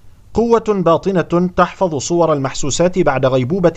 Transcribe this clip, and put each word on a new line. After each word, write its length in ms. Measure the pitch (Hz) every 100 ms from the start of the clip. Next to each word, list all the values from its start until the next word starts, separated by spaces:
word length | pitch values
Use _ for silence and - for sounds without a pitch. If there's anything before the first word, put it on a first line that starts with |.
| - - -
قوة 300 | 208 233 226 220
باطنة 800 | 202 165 165 190 190 - 170 180 185
تحفظ 380 | 175 - 190 147
صور 380 | - 170 160
المحسوسات 640 | 147 135 - 143 120 175 185
بعد 260 | 147 131 131
غيبوبة 480 | 131 127 190 170